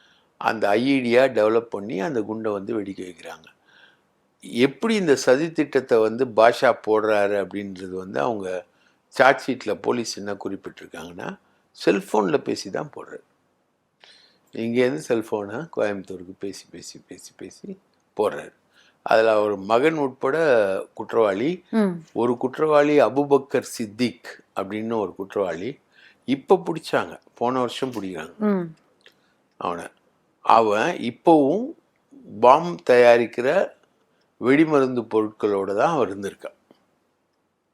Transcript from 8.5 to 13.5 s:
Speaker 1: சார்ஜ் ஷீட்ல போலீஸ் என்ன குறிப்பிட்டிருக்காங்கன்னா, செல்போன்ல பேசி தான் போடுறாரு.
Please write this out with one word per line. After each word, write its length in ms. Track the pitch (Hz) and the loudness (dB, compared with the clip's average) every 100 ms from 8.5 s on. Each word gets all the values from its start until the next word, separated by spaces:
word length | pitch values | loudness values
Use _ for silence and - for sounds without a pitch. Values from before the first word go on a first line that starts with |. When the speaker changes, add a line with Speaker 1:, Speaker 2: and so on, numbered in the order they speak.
| 90 - _ _ _ _ | -8 -12 _ _ _ _
Speaker 1:
சார்ஜ் 440 | - 131 139 - | 4 4 4 -2
ஷீட்ல 260 | 123 104 95 | -6 -6 -4
போலீஸ் 360 | - 120 113 - | -2 -2 -4 -10
என்ன 160 | 101 | -10
குறிப்பிட்டிருக்காங்கன்னா, 1040 | 98 98 98 - - - - 87 87 - 196 _ _ _ - 165 | -10 -10 -10 -14 -20 -18 -16 -16 -14 -14 -14 _ _ _ -4 0
செல்போன்ல 520 | 196 190 208 190 139 | 0 -2 -2 0 -2
பேசி 320 | - 120 - | -2 -8 -8
தான் 220 | - 151 - | -10 -10 -14
போடுறாரு. 280 | - - _ _ _ | -18 -20 _ _ _